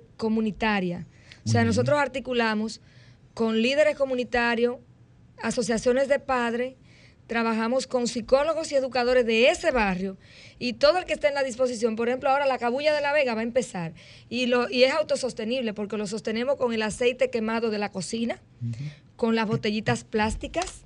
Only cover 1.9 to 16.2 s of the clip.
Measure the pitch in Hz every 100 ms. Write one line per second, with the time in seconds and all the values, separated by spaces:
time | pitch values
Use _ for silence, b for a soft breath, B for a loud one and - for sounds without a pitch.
1.9 | 294 277 262 240 240 226 214 220 - B
2.9 | B B B - - 226 220 240 277 302
3.9 | 294 269 247 247 240 240 226 240 247 -
4.9 | - - - - - 226 247 202 226 254
5.9 | 247 269 277 277 254 233 233 254 262 B
6.9 | B B B - 233 226 220 226 262 -
7.9 | 254 240 240 214 269 302 311 320 277 262
8.9 | 254 240 254 226 226 262 349 339 254 202
9.9 | 180 190 190 B B B B 247 226 285
10.9 | 359 339 311 294 277 269 233 254 240 226
11.9 | 214 233 254 277 269 277 254 240 262 302
12.9 | 302 285 294 262 220 233 - 214 185 165
13.9 | - B B B 233 247 247 240 247 254
14.9 | 311 302 277 247 - 214 262 226 208 202
15.9 | 214 202 208